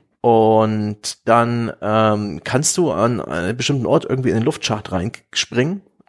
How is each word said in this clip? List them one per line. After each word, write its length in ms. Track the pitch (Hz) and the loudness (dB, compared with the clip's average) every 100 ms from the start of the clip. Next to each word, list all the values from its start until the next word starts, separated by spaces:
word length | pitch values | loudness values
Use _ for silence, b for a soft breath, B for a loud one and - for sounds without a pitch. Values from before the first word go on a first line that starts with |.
| _ _ | _ _
Und 1080 | 120 113 110 110 110 107 104 104 - - - | 2 4 6 4 2 0 -4 -6 -12 -6 2
dann, 440 | 117 117 120 113 - | 2 2 0 -4 -6
ähm, 600 | 104 110 110 104 104 76 | -2 2 2 0 -4 -8
kannst 340 | - 131 156 - | -4 -2 0 0
du 140 | 160 | 0
an 300 | 87 117 113 | 2 0 0
einen 340 | - 82 90 123 | -4 -4 -4 -2
bestimmten 280 | 123 139 110 | -2 -2 0
Ort 200 | 143 - | 0 0
irgendwie 240 | 131 127 | -2 0
in 60 | 110 | 0
den 80 | |
Luftschacht 480 | 123 - - 107 - | 0 -2 -4 -6 -4
reinspringen 880 | 92 101 - _ - - 120 147 196 - _ | -4 -4 -8 _ -8 -4 -2 -2 -4 -10 _